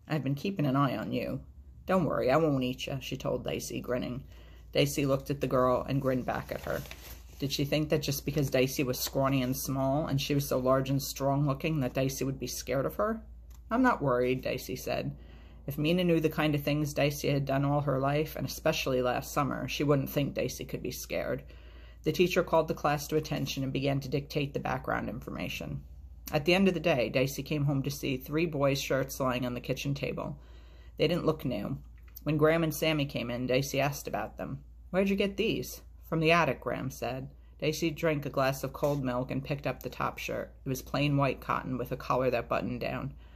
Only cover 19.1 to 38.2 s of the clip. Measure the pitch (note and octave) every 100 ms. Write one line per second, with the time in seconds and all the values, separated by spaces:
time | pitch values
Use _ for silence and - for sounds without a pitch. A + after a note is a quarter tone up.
19.1 | A#2+ - - C3+ B2 C3 - C#3+ C#3+ C3
20.1 | - - - B2+ - C#3 - - - -
21.1 | E2 - C3 - - - - - - -
22.1 | D#3 F3 F3+ - E3 D#3 E3+ D#3 D3 -
23.1 | D#3 D3+ D3+ C3+ - C3+ C3+ C#3 C#3 C3+
24.1 | C#3+ C#3+ D3+ C#3+ C#3+ C#3 C3 A#2 A#2 A#2
25.1 | A2+ - - E2+ - - C#3+ - - -
26.1 | - - D3+ D3 F3+ F#3+ E3+ E3 C#3+ A2+
27.1 | C3+ C3 - C#3 D3+ C#3+ C#3 C3+ C#3 C3+
28.1 | C3 - D3+ E3+ D3+ C#3 C#3 - C3+ C3+
29.1 | - C3 B2 B2 B2 - C3+ C#3+ C#3 -
30.1 | - - - - - - - - - D3+
31.1 | E3 - C#3+ C3+ A2 G#2 C#3 - - -
32.1 | - D3 D3+ D#3 E3 D#3+ D3 D#3+ D#3 C#3+
33.1 | C3+ A#2+ A#2+ B2+ B2+ C#3 C3+ C#3 C#3+ -
34.1 | G2+ G#2+ - D#2 C#3 - - - F3+ G3
35.1 | G3 G3+ G3 G#3+ B2+ B2+ - - - -
36.1 | D#3+ D#3+ E3+ D3+ - - - B2 - A#2
37.1 | C3 C3+ - - - C#3+ D3+ E3+ D3+ E3
38.1 | D3